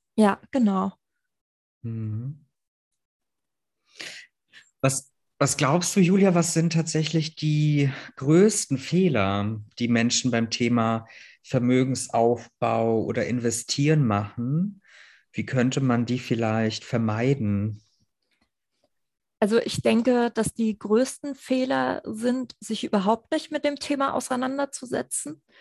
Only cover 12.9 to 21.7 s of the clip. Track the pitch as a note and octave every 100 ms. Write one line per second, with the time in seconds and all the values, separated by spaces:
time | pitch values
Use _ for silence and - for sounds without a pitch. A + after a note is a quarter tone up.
12.9 | A2+ - A#2 G2+ B2 A#2 A2+ - - D3
13.9 | D#3 B2 G2+ G#2 - A#2+ D#3 G3+ - _
14.9 | - - _ _ - G#2+ C3 B2 C3+ C3+
15.9 | A#2+ A#2 B2 - A2+ A2+ A2 A2 A2 -
16.9 | A#2 A2+ G#2+ B2+ C3+ G#2 G2+ G#2+ G#2+ _
17.9 | _ _ _ _ _ _ _ _ _ _
18.9 | _ _ _ _ _ G#3 A3+ - - A3+
19.9 | A3 B3 A#3+ A#3+ A3+ G#3+ - A3 G3+ G3+
20.9 | A3 C4 - C#4+ C4+ - C4 B3+